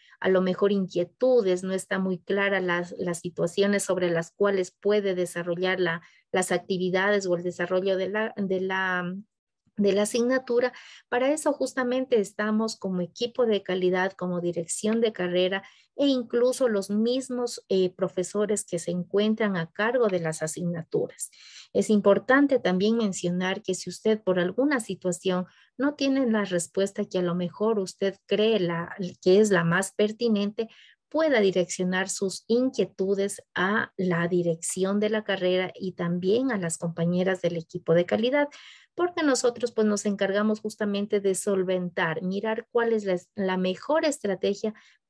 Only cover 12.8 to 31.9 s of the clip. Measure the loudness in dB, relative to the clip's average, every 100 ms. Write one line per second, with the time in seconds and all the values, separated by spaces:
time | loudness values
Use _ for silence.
12.8 | -4 -2 -4 -4 -6 0 2 2 0 0
13.8 | 2 2 0 -2 -4 -2 -2 -4 -6 -4
14.8 | -2 0 0 -2 -2 0 0 -2 -8 _
15.8 | _ 0 2 2 0 0 2 2 2 2
16.8 | 0 0 2 0 -4 -6 -6 -8 -2 2
17.8 | 2 0 -2 -2 -4 -2 -2 -2 -4 -6
18.8 | -4 -6 -2 0 2 2 0 -2 -4 -2
19.8 | -2 2 2 0 -2 -4 -6 -4 -4 -4
20.8 | -4 -4 -4 -8 -14 -14 -20 -20 -4 -2
21.8 | 2 4 6 4 4 4 6 4 2 2
22.8 | 2 0 -2 -2 -2 -2 -2 -4 -4 -6
23.8 | -6 -4 -2 0 0 0 0 0 0 0
24.8 | -2 -4 -4 -2 0 -2 -4 _ _ -4
25.8 | -2 0 0 2 2 0 0 -2 -2 -2
26.8 | -2 -2 -4 -2 -2 -2 -4 -2 -2 0
27.8 | -4 -4 -4 -4 _ 0 2 2 0 -2
28.8 | -6 -8 -10 -2 4 6 6 4 4 2
29.8 | 0 -2 -2 0 0 0 0 -4 -8 -10
30.8 | -20 _ _ 0 2 4 4 2 -2 -2
31.8 | -2